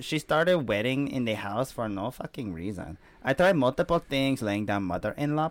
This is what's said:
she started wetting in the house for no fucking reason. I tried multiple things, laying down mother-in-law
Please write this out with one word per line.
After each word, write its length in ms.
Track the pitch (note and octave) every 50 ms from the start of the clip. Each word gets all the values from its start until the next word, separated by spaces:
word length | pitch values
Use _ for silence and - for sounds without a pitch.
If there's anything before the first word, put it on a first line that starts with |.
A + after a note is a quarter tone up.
| B2
she 180 | - D#3 D3+
started 480 | - - D#3 D#3 E3 F3+ F#3 E3+ C3+ A2
wetting 400 | G#2+ G2+ G#2+ B2 C3 C3+ C#3+ C#3
in 160 | C3+ C3 B2
the 100 | A2+ A2
house 380 | G#2 G2+ G2+ G2 A2+ C3+ - -
for 160 | - A#2 G#2+
no 240 | G2+ F#2+ G2 A#2+ -
fucking 400 | - - - - - B2+ G#2 F2
reason. 420 | D#2+ E2+ G2+ G#2+ E2+ - D2+ E2+ - - - - - -
I 80 | B2+ C#3
tried 240 | - F3 F#3+ G3
multiple 420 | D#3 B2+ B2 B2+ - F3 - F3 E3+
things, 420 | - - C#3+ C3+ C3+ C#3 C3+ B2+
laying 260 | A#2 G#2 G2+ G#2 G#2
down 180 | G2+ G#2 G2+ G2
mother-in-law 640 | F2+ F2 F2+ - G#2+ - - D3 D3 D3 D3+ D#3 D#3+